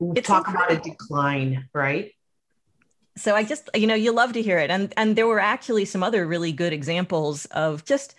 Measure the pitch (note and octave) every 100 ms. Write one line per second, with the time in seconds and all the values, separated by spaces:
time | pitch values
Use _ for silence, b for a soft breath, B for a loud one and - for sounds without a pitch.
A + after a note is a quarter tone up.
0 | F3 E3+ - F#3+ F3+ F#3 F3 E3 E3 -
1 | - C#3+ C#3+ C#3 C3+ C3 C3 D3 C#3 D3+
2 | G#3 _ _ _ _ _ _ _ _ _
3 | _ - G#3+ G#3 G#3+ D4 - A3 A3 A3
4 | A3+ A#3 B3 A#3 A3 F3 D3 F#3 G3 -
5 | A3 G#3+ A3+ G#3+ G3+ B3 - A3 G3 F#3+
6 | F3+ G#3+ E3 E3+ E3+ D3 F3 D#3 C#3 E3+
7 | F3+ E3+ D3+ D3 - - D#3 D#3 - C#4
8 | -